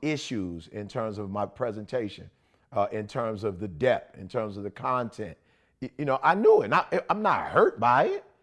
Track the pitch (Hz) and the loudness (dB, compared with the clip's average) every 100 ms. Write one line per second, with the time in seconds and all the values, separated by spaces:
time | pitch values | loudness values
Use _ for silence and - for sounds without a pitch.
0 | 147 147 - 117 90 85 82 107 104 123 | -4 -4 -4 -6 -6 -8 -12 -12 -8 -6
1 | 110 104 101 101 101 - 120 107 104 131 | -6 -6 -6 -4 -6 -4 -4 -4 -6 -4
2 | 107 - - _ _ _ _ 110 101 107 | -4 -8 -18 _ _ _ _ -2 0 -2
3 | 104 135 117 107 107 90 101 78 127 104 | -6 -4 -4 -2 -4 -4 -8 0 2 2
4 | - - 92 123 107 101 101 - 131 127 | 0 -16 -8 -4 -4 -6 -10 -6 -2 -2
5 | 117 - 101 73 _ _ _ _ 127 - | -2 -6 -12 -12 _ _ _ _ -12 -6
6 | 143 131 156 190 403 440 - 160 - 180 | -2 2 4 4 6 6 6 0 2 -2
7 | - 202 214 156 - - 208 - 120 123 | 0 0 2 0 2 4 4 4 4 6
8 | 208 392 - _ | 4 0 -8 _